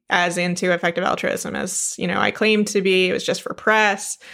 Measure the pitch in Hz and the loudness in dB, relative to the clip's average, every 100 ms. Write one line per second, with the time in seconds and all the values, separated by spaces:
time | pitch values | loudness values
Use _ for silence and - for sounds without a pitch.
0 | - 180 175 175 175 175 185 175 175 170 | -2 0 2 0 -2 0 0 0 0 0
1 | 185 - - - - - 185 - - - | 0 0 -2 -4 -4 -6 -4 -4 -6 -4
2 | 175 196 208 208 220 214 208 202 190 185 | -2 0 0 2 2 2 2 0 2 4
3 | 180 - - 180 - - - 214 214 202 | 2 0 -2 -4 -4 -4 2 4 4 0
4 | - - - | -6 -12 -14